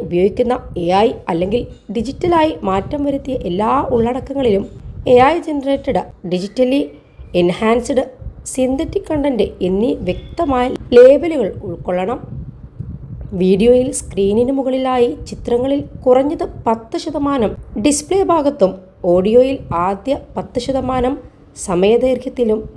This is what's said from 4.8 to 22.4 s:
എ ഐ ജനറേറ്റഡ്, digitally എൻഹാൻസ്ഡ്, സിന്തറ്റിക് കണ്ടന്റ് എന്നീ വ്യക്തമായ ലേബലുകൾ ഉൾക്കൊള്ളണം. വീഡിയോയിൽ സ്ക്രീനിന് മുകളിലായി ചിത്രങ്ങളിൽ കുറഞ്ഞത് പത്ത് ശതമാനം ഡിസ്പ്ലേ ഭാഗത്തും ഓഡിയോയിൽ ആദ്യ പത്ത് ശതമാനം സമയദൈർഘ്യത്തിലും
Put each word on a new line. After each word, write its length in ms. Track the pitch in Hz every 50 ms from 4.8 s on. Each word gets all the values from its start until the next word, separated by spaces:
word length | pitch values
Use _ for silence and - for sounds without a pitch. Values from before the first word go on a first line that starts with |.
| - - - - - 269
എ 20 | 247 247 254 285
ഐ 40 | 330 339 -
ജനറേറ്റഡ്, 560 | 330 302 285 254 277 277 269 - 285 220 185 - - - - - 175
digitally 460 | 175 180 185 202 - 254 254 254 269 285 285 - - - - _ _ - - - - 180
എൻഹാൻസ്ഡ്, 600 | 180 175 170 - 220 214 233 247 233 - 262 240 - - - - - - - - - -
സിന്തറ്റിക് 560 | - - 254 247 262 269 320 320 - 403 392 -
കണ്ടന്റ് 380 | 311 294 277 285 254 208 196 190 - - 196 180
എന്നീ 220 | 185 196 226 269 - - - 175
വ്യക്തമായ 580 | 180 - - - - - 339 277 262 247 247 254 - - - - 247
ലേബലുകൾ 520 | 240 247 262 277 294 339 339 320 277 214 180 - - - 190
ഉൾക്കൊള്ളണം. 500 | 170 - - 190 180 180 185 196 254 - - - - - - - - - - - - - - - - - - - - - - - - 175
വീഡിയോയിൽ 480 | 185 185 202 185 220 240 247 254 254 269 294 -
സ്ക്രീനിന് 520 | - - - 180 196 196 208 226 247 247 277 269
മുകളിലായി 500 | 254 262 254 262 262 262 254 247 240 247 294 - - -
ചിത്രങ്ങളിൽ 500 | - - - - 240 240 254 269 277 285 - - - - -
കുറഞ്ഞത് 420 | 262 247 254 277 294 330 - 349 - - - -
പത്ത് 340 | 240 226 226 226 - - 339 -
ശതമാനം 500 | 330 277 302 285 285 277 269 214 185 190 - - - - - 202
ഡിസ്പ്ലേ 340 | 294 285 - - - 359 392 381 381
ഭാഗത്തും 420 | 339 320 277 285 285 - 196 185 190 - - - - - - 180 175
ഓഡിയോയിൽ 440 | 185 185 214 220 247 262 269 277 269 - - 165 170 175
ആദ്യ 280 | 190 202 196 - 262 277 285 - - -
പത്ത് 260 | - 185 - - 254 240
ശതമാനം 500 | 269 262 262 247 254 262 254 240 247 285 - - - - - - - - - -
സമയദൈർഘ്യത്തിലും 960 | - 180 175 190 208 233 233 247 262 254 247 - 262 - -